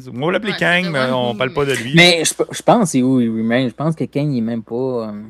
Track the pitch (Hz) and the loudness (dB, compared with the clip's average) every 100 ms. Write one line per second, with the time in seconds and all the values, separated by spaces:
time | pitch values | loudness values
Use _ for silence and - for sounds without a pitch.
0 | 127 117 151 202 214 - 170 175 180 147 | -12 -6 -2 -2 -4 -2 0 0 0 0
1 | 127 127 123 110 131 123 139 123 113 160 | 0 0 -2 -2 -2 0 -2 -2 2 4
2 | 175 170 147 - - 156 - 208 185 135 | 6 4 0 -2 -4 0 2 4 4 2
3 | 127 131 117 113 113 120 131 - 151 160 | 2 2 2 0 0 0 0 -2 -4 -2
4 | 131 139 147 127 113 117 110 117 131 123 | -4 -2 -2 -2 -2 -4 -6 -6 -4 -4
5 | 110 104 | -6 -10